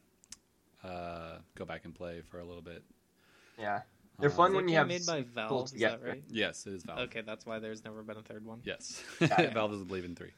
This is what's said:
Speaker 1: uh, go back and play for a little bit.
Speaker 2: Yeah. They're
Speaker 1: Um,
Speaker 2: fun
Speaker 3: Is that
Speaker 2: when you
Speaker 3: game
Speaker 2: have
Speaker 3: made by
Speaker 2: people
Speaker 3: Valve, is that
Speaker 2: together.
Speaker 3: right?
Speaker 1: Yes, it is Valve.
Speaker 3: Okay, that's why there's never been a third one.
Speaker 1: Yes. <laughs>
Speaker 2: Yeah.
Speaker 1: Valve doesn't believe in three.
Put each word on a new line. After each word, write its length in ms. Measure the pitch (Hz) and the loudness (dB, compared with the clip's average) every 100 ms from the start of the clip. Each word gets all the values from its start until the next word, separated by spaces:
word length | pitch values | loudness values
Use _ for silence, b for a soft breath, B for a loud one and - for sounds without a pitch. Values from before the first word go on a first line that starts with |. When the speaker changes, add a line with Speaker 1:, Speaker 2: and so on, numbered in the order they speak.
| _ _ _ - _ _ _ _ | _ _ _ -20 _ _ _ _
Speaker 1:
uh, 560 | 92 87 85 85 82 82 - | -10 -8 -6 -8 -10 -12 -14
go 100 | - | -10
back 220 | 85 82 85 | -8 -8 -10
and 80 | |
play 260 | 82 87 85 80 | -10 -8 -8 -10
for 120 | 90 | -12
a 40 | |
little 160 | 87 87 | -12 -12
bit. 200 | 85 82 - _ _ b b b b - | -12 -14 -18 _ _ b b b b -6
Speaker 2:
Yeah. 240 | 104 101 - _ - - | -2 -2 -6 _ -20 2
They're 80 | 143 | 4
Speaker 1:
Um, 80 | 156 | 8
Speaker 2:
fun 100 | 180 | 8
Speaker 3:
Is 40 | |
that 40 | 190 | 8
Speaker 2:
when 120 | 180 | 6
you 40 | |
Speaker 3:
game 60 | 160 | 6
Speaker 2:
have 100 | 160 | 6
Speaker 3:
made 180 | 175 175 | 4 2
by 160 | 156 | 0
Speaker 2:
people 120 | 123 | 0
Speaker 3:
Valve, 300 | 120 110 131 131 | -2 0 0 0
is 40 | |
that 40 | 127 | 2
Speaker 2:
together. 280 | 110 117 123 | 2 2 -4
Speaker 3:
right? 160 | 131 147 | -8 -4
Speaker 1:
Yes, 380 | 113 92 - 104 | 0 0 0 -8
it 80 | |
is 80 | 95 | -8
Valve. 160 | 90 85 | -6 -4
Speaker 3:
Okay, 220 | 123 117 | -4 -4
that's 240 | 107 110 117 | -6 -8 -6
why 120 | 110 | -6
there's 260 | 110 110 | -6 -8
never 180 | 110 110 | -10 -12
been 160 | 107 107 | -10 -12
a 40 | |
third 220 | 107 107 | -12 -12
one. 160 | 110 113 | -12 -8
Speaker 1:
Yes. 380 | 101 - - - - | -6 -6 -8 -12 -10
<laughs> 80 | - | 2
Speaker 2:
Yeah. 300 | 165 - 151 | 4 6 4
Speaker 1:
Valve 160 | 113 107 | 4 2
doesn't 160 | 104 90 | 0 -4
believe 160 | 95 | -6
in 100 | 90 | -6
three. 180 | 85 90 | -8 -12